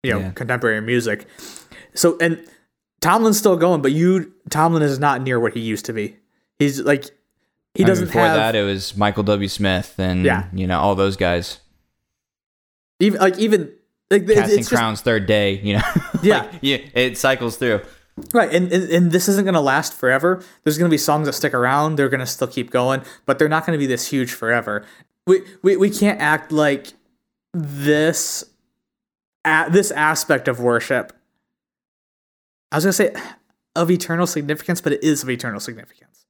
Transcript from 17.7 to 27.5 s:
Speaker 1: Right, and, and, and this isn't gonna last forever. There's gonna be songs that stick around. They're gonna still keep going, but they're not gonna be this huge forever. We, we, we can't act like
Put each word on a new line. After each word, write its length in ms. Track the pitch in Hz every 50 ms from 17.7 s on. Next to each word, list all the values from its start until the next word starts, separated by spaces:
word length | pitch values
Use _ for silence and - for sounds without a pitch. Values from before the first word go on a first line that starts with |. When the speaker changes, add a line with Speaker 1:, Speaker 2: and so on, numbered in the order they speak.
| 110 101 90 - - _ _ _ _ - - - -
Speaker 1:
Right, 200 | 240 208 151 151
and, 160 | 175 180 180 180
and, 100 | 185 185 -
and 220 | 165 170 175 170 160
this 160 | 185 180 208
isn't 160 | 196 196 202
gonna 160 | 190 185 165
last 320 | 147 139 131 143 127 - -
forever. 500 | - - 127 131 135 - 175 185 180 180 - - _ _
There's 120 | 151 151 151
gonna 120 | 175 175
be 80 | 160 143
songs 300 | - - 147 151 156 147
that 60 | -
stick 200 | - - 147 123
around. 420 | 127 123 123 131 143 147 156 160
They're 140 | 143 139 131
gonna 160 | 131 131 127
still 240 | 123 - - 131 120
keep 200 | - - 120 -
going, 320 | - 127 123 127 135 131 127 - - - _
but 140 | - 135 127
they're 80 | 156 151
not 180 | 156 156 160
gonna 120 | - 165 151
be 80 | 143 135
this 220 | 127 117 - -
huge 240 | - 139 127 123 -
forever. 500 | - - 113 120 117 120 104 104 104 104 - - _ _ _ _ _ _
We, 180 | - 185 185 - - - -
we, 160 | - 185 196 -
we 120 | 190 202
can't 300 | 208 - 202 208 196 -
act 320 | 151 151 156 156 156 -
like 400 | 165 151 151 147 143 139 143 - - _ _ _ _ _ _ _ _ _ _ _